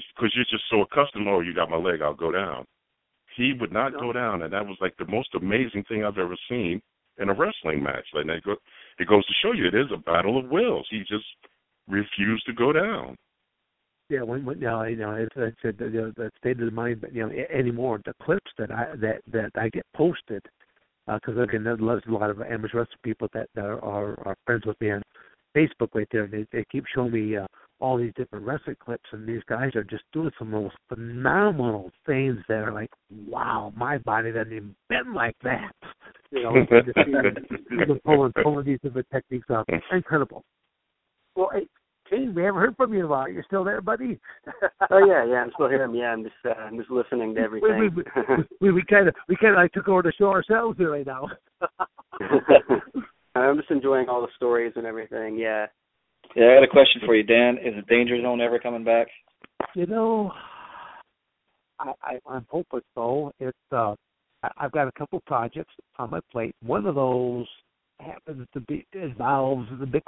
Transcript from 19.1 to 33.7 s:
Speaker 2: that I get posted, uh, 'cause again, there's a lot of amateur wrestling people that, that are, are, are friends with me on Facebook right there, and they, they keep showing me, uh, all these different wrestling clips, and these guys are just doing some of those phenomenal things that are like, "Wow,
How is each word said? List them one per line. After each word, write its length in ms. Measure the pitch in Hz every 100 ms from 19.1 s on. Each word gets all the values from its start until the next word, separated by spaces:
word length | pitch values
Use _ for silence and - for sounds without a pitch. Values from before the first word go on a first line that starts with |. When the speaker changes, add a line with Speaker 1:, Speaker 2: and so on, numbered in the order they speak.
| 110 -
Speaker 2:
that 200 | 110 107 -
I 140 | 113
get 160 | - - -
posted, 500 | 160 - - 101 - _ _ _ _ _ -
uh, 120 | 110
'cause 180 | - 113
again, 260 | 120 113
there's 160 | 110 117
a 320 | 110 117 -
lot 180 | 110 107
of 120 | 101
amateur 380 | 113 117 107 120
wrestling 200 | 117 -
people 240 | 120 107 107
that, 160 | 110 - -
that 100 | 101
are, 180 | 110
are, 440 | 107 101 104 - -
are 80 | 98 -
friends 200 | 117 107
with 140 | 104
me 120 | 107
on 100 | 104 101 - - _ _ 147
Facebook 340 | 156 - 117
right 140 | 110 107
there, 120 | 113
and 80 | 104
they, 120 | 107 110
they 120 | 117 107
keep 140 | 131 -
showing 180 | - 123
me, 240 | 117 107 107
uh, 100 | 95 _ _ -
all 160 | 131 127
these 160 | 117 101
different 300 | 123 104 101
wrestling 320 | 143 - 131
clips, 240 | - 117 -
and 160 | 107 110
these 160 | 117 -
guys 260 | 117 131 120
are 80 |
just 200 | 95 107 -
doing 180 | 156 160 -
some 140 | 113
of 100 | 107
those 80 | 98 - -
phenomenal 1040 | 117 117 117 131 165 208 160 120 107 90 - -
things 320 | 135 135 117 -
that 120 | 110
are 120 | 107
like, 180 | 104 113 _ _ 107 104
"Wow, 460 | 117 117 113 104